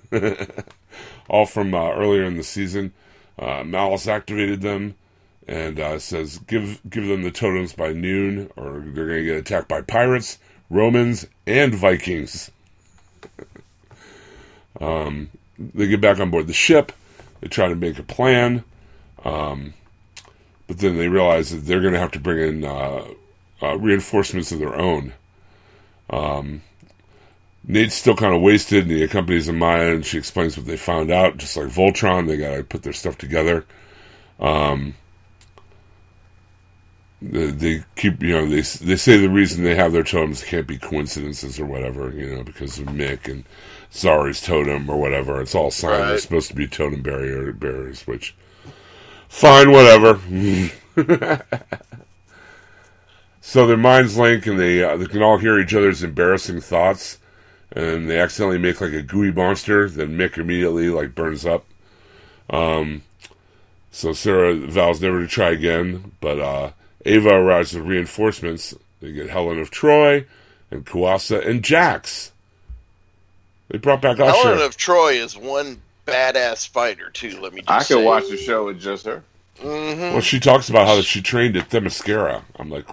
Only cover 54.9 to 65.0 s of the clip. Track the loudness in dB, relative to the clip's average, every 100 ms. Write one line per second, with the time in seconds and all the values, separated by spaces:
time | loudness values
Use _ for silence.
54.9 | 0 -4 2 4 4 4 2 2 2 2
55.9 | 0 -4 0 2 2 -2 -10 -2 0 2
56.9 | 0 -8 -18 _ _ _ _ -12 -6 -4
57.9 | -4 -2 0 0 0 -2 0 -2 -2 -6
58.9 | -6 -4 -2 0 0 0 -2 0 2 2
59.9 | -2 -6 -2 -4 -4 -4 -2 0 0 0
60.9 | -2 -4 -6 -6 -4 -4 -4 -6 _ _
61.9 | _ _ -20 -20 _ -6 -2 0 -2 -4
62.9 | -8 -16 _ -20 _ _ _ _ _ _
63.9 | -8 -6 -4 0 2 2 0 -2 2 2
64.9 | 2